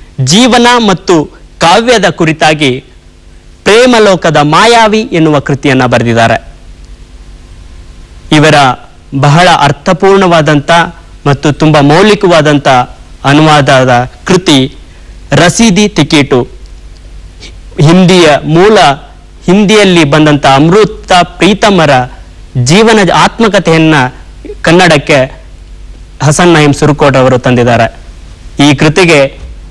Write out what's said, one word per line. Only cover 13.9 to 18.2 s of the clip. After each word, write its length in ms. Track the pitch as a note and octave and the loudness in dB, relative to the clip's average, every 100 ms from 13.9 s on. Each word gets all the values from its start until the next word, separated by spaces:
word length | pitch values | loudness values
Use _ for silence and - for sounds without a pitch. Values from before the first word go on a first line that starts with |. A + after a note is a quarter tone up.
| B2 B2 - | 0 -2 -8
ಕೃತಿ 520 | - F#3 D3 C#3 B2+ - - - - - - | -2 -2 0 -2 -2 -8 -20 -20 -20 -18 -4
ರಸೀದಿ 560 | C#3+ E3+ - A#3 E3+ G#3 | 0 0 0 0 0 -2
ತಿಕೀಟು. 600 | - C#3+ D3+ C3+ B2+ A#2 - - - - - - - - - - - - - | -2 -2 0 0 -2 -4 -12 -20 -20 -20 -20 -20 -20 -20 -20 -20 -20 -14 -2
ಹಿಂದಿಯ 480 | D3 F3+ F3+ F#3 | 2 2 2 2